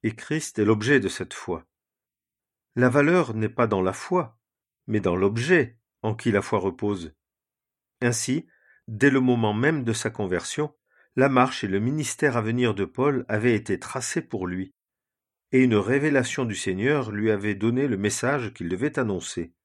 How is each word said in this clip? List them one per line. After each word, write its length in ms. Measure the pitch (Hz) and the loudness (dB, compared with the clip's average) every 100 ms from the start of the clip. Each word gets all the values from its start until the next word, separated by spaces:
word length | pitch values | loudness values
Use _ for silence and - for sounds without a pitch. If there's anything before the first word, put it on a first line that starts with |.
Et 140 | 117 107 | -4 -6
Christ 420 | - 156 - - | -6 -6 -4 0
est 80 | 104 | 2
l'objet 340 | 110 110 139 | 2 4 2
de 100 | 95 | 2
cette 240 | - 92 | -6 -10
foi. 340 | - - 82 _ _ _ _ _ _ _ _ _ _ _ 123 | -10 -8 -8 _ _ _ _ _ _ _ _ _ _ _ 2
La 140 | 123 | 4
valeur 440 | 135 147 180 135 | 6 4 4 2
n'est 160 | 110 107 | -2 -2
pas 180 | - 117 | 0 0
dans 140 | 101 | 2
la 120 | 92 | 0
foi, 460 | - - 180 127 _ _ _ _ _ - | -2 -2 -2 -2 _ _ _ _ _ -4
mais 140 | 107 | 0
dans 160 | 92 90 | 2 2
l'objet 600 | 98 113 135 180 113 _ _ _ | 2 0 2 2 2 _ _ _
en 120 | 110 107 | -6 -2
qui 160 | 120 | 0
la 100 | 101 | 0
foi 180 | - 107 | 0 0
repose. 540 | 95 87 104 98 80 _ _ _ _ _ _ _ _ _ | 0 -2 -4 -4 -8 _ _ _ _ _ _ _ _ _
Ainsi, 480 | 120 117 - 143 - _ _ _ - | -2 0 -2 -4 -4 _ _ _ -14
dès 220 | 107 139 | 2 4
le 100 | 135 | 4
moment 340 | 127 120 110 | 2 2 2
même 300 | 104 139 160 | 2 0 0
de 100 | 117 | -2
sa 160 | 110 110 | -2 -4
conversion, 640 | - 98 87 - - 151 _ _ _ _ - | -4 -2 -2 -4 -6 -6 _ _ _ _ 0
la 120 | 139 | 2
marche 380 | 127 127 - 101 | 4 2 0 -2
et 20 | |
le 120 | 95 | -2
ministère 580 | 117 151 139 - 151 120 | -2 -2 -6 -2 0 0
à 40 | |
venir 320 | 110 120 120 | -2 0 0
de 120 | 98 95 | 0 -4
Paul 400 | - 139 135 - | -2 0 0 -2
avaient 260 | 107 120 | 0 2
été 240 | 107 104 92 | 2 0 -6
tracés 440 | - 131 - 170 | -4 -8 -6 -6
pour 260 | - 107 92 | -6 -6 -4
lui, 260 | 92 92 _ _ _ _ _ _ _ _ | -6 -8 _ _ _ _ _ _ _ _
et 100 | 131 | 4
une 140 | 127 104 | 6 4
révélation 720 | 98 135 151 139 120 - 120 | 2 0 2 2 0 -4 -4
du 100 | 98 | -4
Seigneur 560 | - 92 123 147 110 | -4 -2 0 0 -2
lui 180 | 104 110 | -2 0
avait 260 | 104 104 98 | 0 -2 0
donné 320 | 110 123 139 | 0 0 0
le 100 | 98 | 0
message 560 | 104 - 123 143 110 | -2 -2 -2 -2 -4
qu'il 160 | - 87 | -8 -6
devait 280 | 175 143 147 | -4 -4 -2
annoncer. 560 | 117 92 - - 82 _ | -4 -4 -6 -10 -10 _